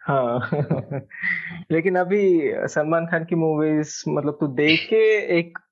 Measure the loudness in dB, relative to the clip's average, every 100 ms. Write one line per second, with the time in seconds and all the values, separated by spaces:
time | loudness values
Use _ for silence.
0 | -2 0 2 -2 -2 -2 -2 -4 -4 -10
1 | -10 -8 -6 -6 -8 -12 -2 0 2 0
2 | 2 2 4 4 2 -2 -2 -2 0 0
3 | 0 -2 0 0 2 2 2 0 -2 -6
4 | -4 -2 -2 -2 -2 2 2 2 2 4
5 | 4 2 2 0 -2 -10 _